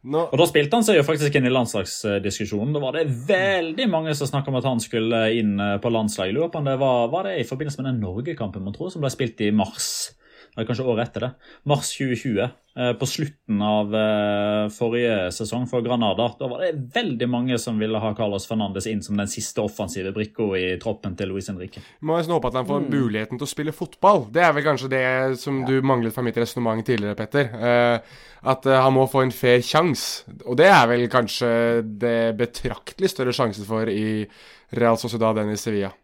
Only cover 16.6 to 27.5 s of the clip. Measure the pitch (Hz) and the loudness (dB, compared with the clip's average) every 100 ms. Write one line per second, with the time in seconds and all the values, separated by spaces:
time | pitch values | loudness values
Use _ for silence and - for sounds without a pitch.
16.6 | 180 156 123 233 226 120 123 123 127 120 | -4 -4 -6 -4 -4 -2 -2 -2 0 -2
17.6 | 120 110 110 110 110 104 107 98 - 110 | -2 -2 -2 -2 -4 -2 -2 -4 -4 -4
18.6 | 101 98 110 107 - 104 101 - - - | -2 -4 -4 -6 -4 -4 -4 -6 -6 -4
19.6 | 104 - 98 98 95 101 107 - 107 95 | -4 -4 -6 -6 -6 -4 -6 -4 -2 0
20.6 | 92 90 117 101 104 87 98 95 95 92 | -2 -4 -6 -6 -8 -6 -6 -6 -8 -10
21.6 | 92 - - _ 156 165 160 165 156 127 | -12 -16 -20 _ -2 -2 0 0 0 -2
22.6 | 120 143 143 139 120 107 110 123 139 - | -2 -2 0 0 0 -2 -4 -6 -8 -6
23.6 | 156 - 175 - 190 202 107 139 175 147 | -6 -6 -10 2 4 4 2 4 4 4
24.6 | 147 135 131 131 127 131 131 127 - 135 | 2 0 0 0 2 2 0 -2 -2 -2
25.6 | 127 135 135 127 113 117 120 117 117 - | 2 2 4 2 2 -2 -2 0 -2 0
26.6 | 117 110 110 117 104 101 107 139 127 | -2 -2 0 0 0 -4 -2 0 0